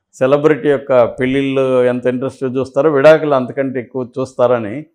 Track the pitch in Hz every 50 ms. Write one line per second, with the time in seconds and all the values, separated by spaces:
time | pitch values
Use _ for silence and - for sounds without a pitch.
0 | _ _ _ - 131 131 143 147 143 156 156 131 - 151 143 131 135 - 131 123
1 | 117 110 113 - 127 127 131 139 139 139 135 135 135 131 131 127 123 123 123 123
2 | 120 127 123 123 131 131 127 - 135 131 123 135 131 131 - 139 147 160 151 135
3 | 135 156 160 156 156 147 143 131 123 117 120 143 135 135 127 131 110 - - 131
4 | 127 113 _ 135 131 127 - - 123 120 123 117 113 98 110 143 156 _ _